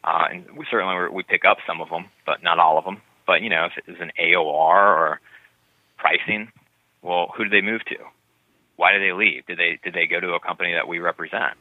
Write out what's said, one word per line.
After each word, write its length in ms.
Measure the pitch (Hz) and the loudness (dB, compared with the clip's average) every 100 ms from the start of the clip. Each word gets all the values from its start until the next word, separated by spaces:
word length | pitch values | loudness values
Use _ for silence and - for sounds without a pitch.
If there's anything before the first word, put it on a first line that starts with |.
Uh, 220 | - 85 80 | 0 0 0
and 200 | 90 - 135 | -2 -16 -16
we 80 | 156 | -4
certainly, 380 | 117 92 90 90 | -2 0 -2 -4
we 140 | 95 | -6
pick 200 | - 92 | -2 2
up 140 | 110 104 - | 4 2 -2
some 140 | 82 | -8
of 100 | 80 | -6
'em, 120 | 85 92 _ - | -8 -10 _ -6
but 160 | 76 | -2
not 160 | 85 85 | 0 4
all 180 | 85 78 | 4 4
of 80 | 85 | -2
'em. 140 | 98 _ _ - | -12 _ _ -2
But, 160 | 87 | 0
you 60 | 110 | 0
know, 160 | 82 | -2
if 120 | 85 - | -2 -6
it 80 | - | -16
was 100 | 87 | -14
an 120 | 85 - | -12 -4
A 160 | 85 87 | 2 2
O 180 | 78 | 2
R 420 | 76 80 92 101 82 | 0 4 6 6 6
or 240 | 80 76 _ - _ _ _ _ _ - | 2 -2 _ -20 _ _ _ _ _ -2
pricing, 560 | - 87 - 107 110 _ _ _ _ _ | 0 0 -2 -6 -8 _ _ _ _ _
well, 300 | 87 87 85 - | -4 -2 -2 -4
who 80 | |
did 80 | 110 | 0
they 100 | 101 | 2
move 220 | 98 113 - | 2 -4 -6
to? 100 | - - _ _ _ _ _ _ - | -12 -14 _ _ _ _ _ _ 0
Why 160 | 90 | 2
did 100 | 98 | 4
they 100 | 98 | 0
leave? 340 | 90 107 65 - | 2 0 0 -10
Did 120 | 87 | -2
they, 200 | 85 85 | -2 -2
did 120 | 92 | -8
they 120 | 87 85 | -4 -2
go 140 | 85 | -2
to 140 | 90 | -2
a 60 | 85 | -4
company 340 | - 87 90 | -6 -6 -4
that 120 | 85 - | -4 -4
we 120 | 85 | -4
represent? 560 | 87 85 80 101 - - | -4 -6 -8 -4 -4 -6